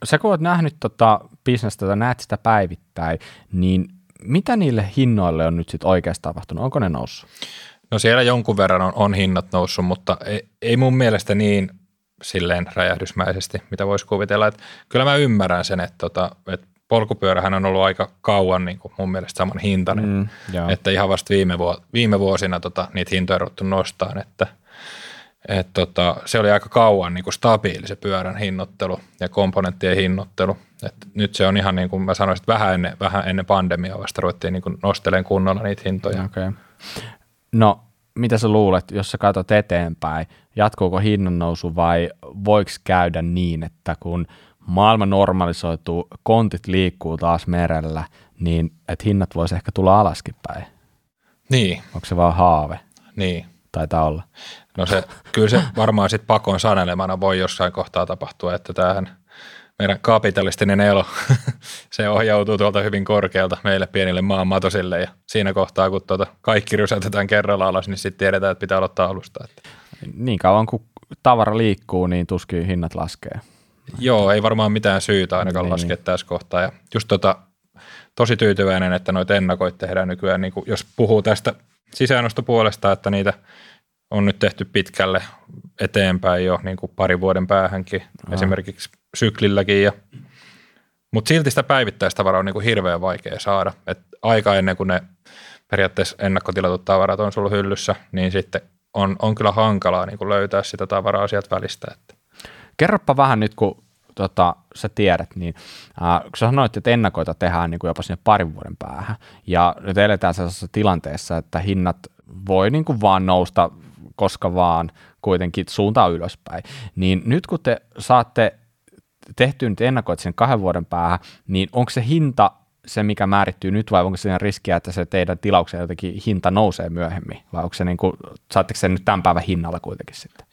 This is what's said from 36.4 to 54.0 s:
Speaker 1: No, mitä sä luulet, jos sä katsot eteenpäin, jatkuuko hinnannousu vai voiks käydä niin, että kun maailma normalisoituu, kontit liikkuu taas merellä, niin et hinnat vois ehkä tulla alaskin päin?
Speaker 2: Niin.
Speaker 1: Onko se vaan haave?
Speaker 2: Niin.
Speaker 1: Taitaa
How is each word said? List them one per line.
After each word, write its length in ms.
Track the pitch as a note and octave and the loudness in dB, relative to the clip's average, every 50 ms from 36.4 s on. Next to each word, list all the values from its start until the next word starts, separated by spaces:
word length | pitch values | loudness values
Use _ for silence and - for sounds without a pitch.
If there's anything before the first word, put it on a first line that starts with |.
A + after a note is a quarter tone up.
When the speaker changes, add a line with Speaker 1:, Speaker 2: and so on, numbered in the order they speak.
| F#2 F#2+ G2 - _ _ _ _ - - - - - A#2 - _ _ _ _ _ _ _ | -6 -6 -8 -10 _ _ _ _ -20 -16 -16 -16 -16 -16 -20 _ _ _ _ _ _ _
Speaker 1:
No, 320 | - A2+ A2 G#2 G2+ - _ _ _ _ _ _ _ | 2 4 4 4 4 2 _ _ _ _ _ _ _
mitä 220 | A2+ A#2+ A2+ A#2 | -4 -2 0 0
sä 100 | G#2+ A#2 | 2 2
luulet, 440 | A2 G#2+ G#2+ G#2 G2 F#2 F2+ F2 - | 4 4 4 4 4 4 2 0 -2
jos 200 | G2 G2+ G2 - | -6 -6 -4 -6
sä 60 | - | -4
katsot 340 | - - G2+ G2 F#2+ F#2 - | 0 0 2 2 0 0 2
eteenpäin, 760 | G#2+ G#2 G#2 - - F2 F2 E2 E2 - - D#2 D#2 D#2+ D#2+ - _ _ _ _ _ | 2 2 2 2 0 0 0 -2 -6 -6 -6 -4 -4 -4 -6 -8 _ _ _ _ _
jatkuuko 420 | G#2+ G#2 G#2+ - - G2 F2 F2+ F#2 | 0 0 0 2 0 -2 0 0 0
hinnannousu 760 | G#2 G#2+ G#2 G2 G2 F2+ F2+ E2+ E2+ E2+ E2 - - E2+ D#2+ | 0 2 2 2 0 0 0 0 -2 -2 -4 -4 -6 -6 -2
vai 340 | F2 E2+ E2+ E2+ E2+ F2 E2+ - _ - | 0 2 2 2 0 0 -4 -8 _ -20
voiks 560 | C#2+ C2 G2+ G2 G#2 G#2 G#2+ F#2+ - - - _ | -18 -14 -6 0 2 4 4 2 0 -8 -10 _
käydä 380 | - F#2 F2+ F2 F2 E2 E2+ | 2 2 4 4 2 0 -2
niin, 420 | E2 E2+ F2 F2+ F2+ F2 E2 D#2+ D#2+ | -2 -2 -2 -2 -2 -2 -2 -4 -8
että 320 | D#2+ - _ _ - D#2+ - | -10 -14 _ _ -8 -8 -6
kun 280 | - E2+ F2 F2 E2 - - - - _ _ _ | -6 -6 -6 -6 -6 -8 -12 -20 -20 _ _ _
maailma 460 | _ F#2+ F2+ F#2+ G2+ G#2+ A2+ A2 G2+ | _ -2 2 4 6 6 6 4 2
normalisoituu, 1000 | G2 G2 G2 G2 F#2+ F#2 F#2 F2+ F2 E2 - - E2+ E2 D#2+ - - E2+ E2+ E2+ - - - _ | 2 4 4 4 4 4 0 0 -2 -2 -4 -4 -6 -6 -4 -4 -6 -4 -4 -6 -8 -14 -8 _
kontit 440 | - A2 A2+ A2+ G2 - F2+ - | 2 2 4 4 0 -2 -6 -4
liikkuu 500 | G2 F#2 F#2+ F#2 F2+ - _ - E2 E2 | 0 0 2 2 0 -2 _ -8 -8 -6
taas 300 | D2+ E2 E2+ E2+ E2 - | -2 0 0 0 0 0
merellä, 560 | F2 F2 F2 E2+ E2 E2 D#2+ D#2 D#2 D#2 D#2 D#2 - _ _ _ _ _ _ | -2 0 0 0 0 -2 -2 -4 -4 -6 -8 -8 -10 _ _ _ _ _ _
niin 320 | F2 E2+ E2+ E2 E2 D#2+ - _ _ | -2 0 0 0 0 -2 -6 _ _
et 180 | - A2 - - | -10 -10 -4 0
hinnat 240 | G#2+ G2+ G2 F#2 - - | 0 2 2 0 -2 -2
vois 160 | E2+ E2+ F#2 | -4 -2 -2
ehkä 200 | F2+ F2+ - - - | -2 -4 -6 -6 -4
tulla 260 | - F#2+ F#2 F#2+ G#2+ | 2 4 6 6 6
alaskin 360 | G#2 E2+ D#2+ - - - - _ - | 4 2 0 -4 -10 -14 -14 _ -14
päin? 180 | - - - - - _ _ _ _ _ _ _ _ _ _ _ _ _ _ _ _ | -14 -12 -12 -14 -16 _ _ _ _ _ _ _ _ _ _ _ _ _ _ _ _
Speaker 2:
Niin. 320 | C3+ B2+ G#2+ F#2 F2 - - - - | 2 2 2 2 -2 -4 -8 -14 -14
Speaker 1:
Onko 100 | F2+ - | -14 -8
se 100 | - F#2 | -4 2
vaan 200 | F2 F2 E2+ E2 | 4 4 4 4
haave? 440 | F2+ F2+ F2 E2 D2+ D2+ D2 E2+ - - _ _ _ _ _ _ | 6 4 6 6 4 0 -4 -8 -12 -14 _ _ _ _ _ _
Speaker 2:
Niin. 300 | G2 G2 F#2 F2 E2 - - _ _ _ _ | -4 -4 -4 -4 -6 -10 -14 _ _ _ _
Speaker 1:
Taitaa 320 | - E2 D#2 D#2 E2+ D#2+ | -6 -6 -4 -2 0 0